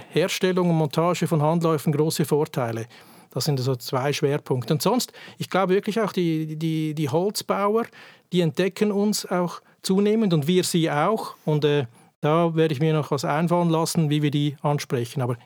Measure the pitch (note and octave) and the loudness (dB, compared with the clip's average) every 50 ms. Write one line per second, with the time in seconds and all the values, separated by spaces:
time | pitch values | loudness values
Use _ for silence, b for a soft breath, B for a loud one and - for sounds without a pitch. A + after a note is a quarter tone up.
0 | - - - D#3 E3 F#3+ - - - F#3 F3+ F#3 F3+ F3 E3 D#3+ D#3+ D3+ - E3 | -10 -4 -2 0 0 0 0 0 0 0 0 2 2 2 2 2 2 0 0 0
1 | E3 F3 E3+ - F3 D3+ E3+ D3+ D3 D3+ E3 F3 E3 E3 D#3+ C#3+ - E3 D3 C#3+ | 0 0 0 0 0 0 2 2 2 2 2 2 2 2 0 0 0 0 0 2
2 | D#3 D#3+ - - D#3 - D#3+ D3 D3+ D3+ - D3 B2 A#2 A2+ A#2 A2+ - B B | 0 0 0 0 0 0 2 0 0 0 -2 -4 -4 -4 -4 -6 -8 -10 B B
3 | B B B B B B B C#3 - D#3+ C#3+ C3 B2 C3+ C3 A#2+ - - - B2+ | B B B B B B B -4 -2 0 0 0 0 -2 -2 -4 -4 -4 -4 -2
4 | B2+ D3 C#3 - D#3 C#3 C#3+ D3 - - D3 B2+ B2 - E3 C#3+ - F3+ A#3 B3+ | 0 -2 0 0 0 0 0 -2 -2 -2 -4 -2 -2 -2 -2 0 2 2 2 0
5 | - - - B B B B B E3 - - F#3+ G3 F3+ F#3 G3+ - A3 F#3 A3+ | -2 -4 -8 B B B B B -8 -4 -2 0 2 2 2 0 0 -2 -2 -2
6 | A3 F3+ - G3 F3+ E3 D#3+ D#3 D#3+ D#3 D#3 D#3 D#3+ D#3+ D#3+ D#3+ D#3 D#3 D3+ D3+ | -2 -2 -2 -2 -2 0 0 -2 -4 -6 -6 -4 -4 -2 -2 -2 -2 -4 -4 -4
7 | D#3 B2+ A#2+ E3 F3+ G#3+ G#3 - - - G3 F#3+ G3+ G#3 G#3+ A3+ A#3 - - B | -2 -2 0 0 0 -2 -4 -4 -4 -4 -2 0 0 0 0 0 -2 -4 -8 B
8 | B B B B B B - F3+ F3 D#3+ - - F3+ F#3+ F#3 - G#3+ G#3 G3 G3+ | B B B B B B 0 0 0 0 0 0 -2 -2 -2 0 -2 0 0 0
9 | G3+ G#3+ G3 - - - G3 F3+ F3+ F3 - - - b b b b - F#3+ F#3+ | 0 0 0 -2 -4 -4 -2 -2 -2 -2 -4 -8 -16 b b b b 0 2 2
10 | G3+ G#3 G#3+ A3+ A3+ G3 E3+ D#3 C3+ D3+ F3+ F3+ E3+ - - E3+ D#3 D#3+ D3 D3 | 4 4 2 2 2 2 2 2 2 2 2 2 2 2 2 0 0 0 0 0
11 | D#3 F#3+ A3 G#3+ - - - - - E3+ D3+ D3+ C#3+ D3 D3 D3 C3+ - b b | 0 0 0 -2 -4 -8 -12 -8 -2 -2 0 2 2 2 2 2 0 -2 b b
12 | b b b b - D3+ D#3 E3+ E3+ E3+ D#3+ D#3+ D#3+ D#3 D#3 B2 D#3+ D#3+ D#3 D#3 | b b b b 0 2 2 2 2 2 2 2 2 2 2 0 0 2 2 0
13 | C#3+ - D3 C3+ - D#3 D3 D3+ F3 D#3 F3 F3+ E3+ E3+ D#3+ D#3+ E3 D#3 - F3 | 0 -2 -2 -2 -2 -2 0 0 0 2 2 2 2 2 2 0 0 0 0 0
14 | D#3+ C#3+ D3 D3+ D3 D3 C#3+ D3 C#3+ D3 C3+ - - D3+ D3 D3 - - D3 B2 | 0 2 2 0 0 0 0 0 0 -2 -2 -2 -2 -2 -2 -2 -2 -4 -4 -4
15 | A#2+ A#2 - C3+ B2+ A#2+ B2 - b | -4 -4 -4 -4 -4 -4 -4 -6 b